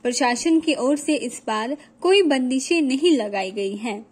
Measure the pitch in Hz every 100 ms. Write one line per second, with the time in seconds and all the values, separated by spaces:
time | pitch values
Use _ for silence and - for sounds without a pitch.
0 | 247 247 247 240 339 320 311 277 254 294
1 | - 302 240 - - 220 233 294 - _
2 | 349 403 330 269 254 262 - 339 277 269
3 | 349 285 208 202 190 208 196 202 226 208
4 | 226